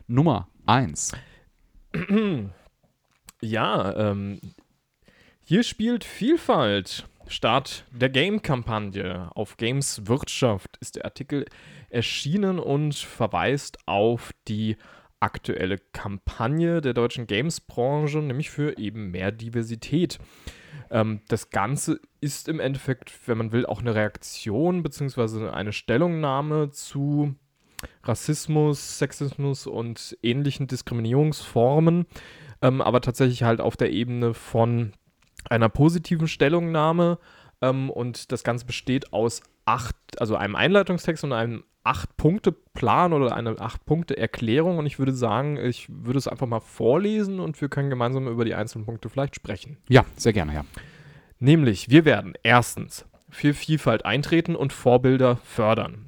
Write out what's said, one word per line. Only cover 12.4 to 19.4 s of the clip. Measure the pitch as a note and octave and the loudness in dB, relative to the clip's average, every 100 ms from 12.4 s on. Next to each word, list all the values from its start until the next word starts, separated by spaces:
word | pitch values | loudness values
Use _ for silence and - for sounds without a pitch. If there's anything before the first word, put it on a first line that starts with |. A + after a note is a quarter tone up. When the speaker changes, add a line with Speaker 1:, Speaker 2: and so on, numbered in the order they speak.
| F#3+ F3+ | 0 -2
Speaker 2:
und | - C#3+ D3+ C#3 | -2 0 0 -4
verweist | - - A2 F2 G2 C#3 - - - | -10 -4 -2 0 0 0 -4 -14 -2
auf | G2 A2+ A#2+ - - - | 2 4 2 -6 -18 -6
die | G#2+ A2 G#2+ - - _ - | -4 -2 -4 -8 -20 _ -4
aktuelle | G#2 - - E2+ F2+ G2 | -4 -4 -6 -4 -2 -4
Kampagne | _ - G#2 G2+ - - B2 D#3 E3+ E3+ | _ -12 -10 -8 -8 -4 -2 0 0 0
der | C3+ A#2+ | 0 0
deutschen | A#2 C3+ A2+ | 0 -2 -2
Games-Branche, | G3+ E3 - - - B2 D3 D3+ D3+ | 0 0 -4 -10 -2 0 0 -2 -2
nämlich | D3 B2 - | -4 -4 -6
für | - D3 - | -4 -4 -2
eben | G#2 A2 G2+ | -8 -8 -8
mehr | F2+ F#2+ | -4 -4
Diversität. | A2+ | -4